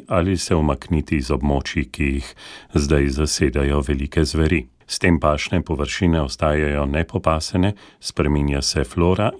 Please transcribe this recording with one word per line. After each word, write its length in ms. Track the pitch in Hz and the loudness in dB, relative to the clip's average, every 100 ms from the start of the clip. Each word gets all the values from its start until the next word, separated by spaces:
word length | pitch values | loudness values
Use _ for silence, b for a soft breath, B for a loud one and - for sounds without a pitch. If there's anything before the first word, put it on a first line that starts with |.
| - | 0
ali 300 | 92 90 87 | 0 2 0
se 180 | - 82 | 0 2
umakniti 640 | 76 67 - 80 - 73 | 2 0 -2 -2 0 -2
z 140 | 67 69 | 0 0
območij, 540 | 71 71 - 78 71 | 0 0 -2 -6 -6
ki 200 | - 71 67 | -4 -2 -2
jih 180 | - B B B B | -6 B B B B
zdaj 360 | 73 71 73 69 65 | -2 2 2 2 0
zasedajo 640 | 76 - 69 71 69 71 | -2 0 0 0 0 0
velike 400 | 71 69 69 80 | 0 -2 -2 0
zveri. 400 | 73 80 78 85 - _ - | 0 2 2 0 -2 _ -12
S 120 | - | -2
tem 200 | 92 82 | 2 2
pašne 420 | 76 76 - 87 | 2 0 -2 -2
površine 580 | 82 73 71 - 90 80 | -2 -4 -4 0 2 2
ostajajo 640 | 69 - 78 76 73 73 69 | 0 -2 0 2 0 0 0
nepopasene, 880 | 76 82 90 80 80 - 90 98 101 B B | 0 -2 -2 0 -2 0 0 0 -2 B B
spreminja 600 | - - 73 73 71 69 | -6 -2 0 2 0 0
se 220 | - 80 | -2 -2
flora 480 | - - 85 92 107 | -2 2 2 2 0